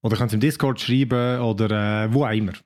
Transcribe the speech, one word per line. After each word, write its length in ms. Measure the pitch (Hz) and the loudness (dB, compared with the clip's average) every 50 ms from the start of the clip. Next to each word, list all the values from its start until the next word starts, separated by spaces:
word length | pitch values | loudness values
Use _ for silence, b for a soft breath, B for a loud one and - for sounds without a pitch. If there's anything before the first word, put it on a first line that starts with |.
Oder 140 | - 113 107 | 0 0 0
ihr 20 | 104 | 0
könnt 140 | 120 110 110 | 0 0 2
im 60 | 107 | 2
Discord 400 | 123 156 139 - - 135 127 - | 0 0 0 0 0 -2 -2 -2
schreiben 600 | - - 120 135 139 120 127 123 123 123 123 123 | -2 0 2 2 2 2 0 0 0 0 0 0
oder, 640 | 123 113 110 101 113 104 107 107 104 104 107 107 110 | 0 -2 0 0 0 0 2 0 0 0 0 0 0
äh, 80 | 110 117 | 0 2
wo 100 | 139 147 | 2 2
auch 60 | 113 | 2
immer. 220 | 107 110 107 92 92 - _ | 0 -2 -2 -2 -6 -10 _